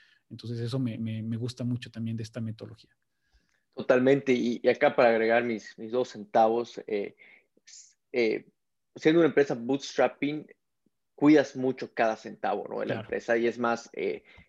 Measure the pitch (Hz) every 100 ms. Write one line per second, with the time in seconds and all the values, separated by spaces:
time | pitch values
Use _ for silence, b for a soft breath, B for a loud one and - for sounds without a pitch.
0 | b b b 117 110 117 117 131 127 110
1 | 113 110 110 113 120 - 120 123 123 -
2 | 113 113 110 123 110 107 110 107 _ _
3 | _ _ _ _ _ _ _ - - 127
4 | 127 139 135 123 117 120 123 120 147 -
5 | 123 113 113 117 120 110 - - 110 123
6 | 123 113 104 120 113 117 120 - - 104
7 | 98 - b b b b _ - - _
8 | _ 123 113 110 - _ _ _ _ -
9 | 156 165 160 135 143 127 117 135 - -
10 | 127 - 143 151 - _ _ _ _ _
11 | _ - 147 151 131 131 131 127 117 -
12 | 113 110 113 101 98 101 - 110 107 110
13 | 113 110 - 117 117 113 117 117 - -
14 | 92 - b b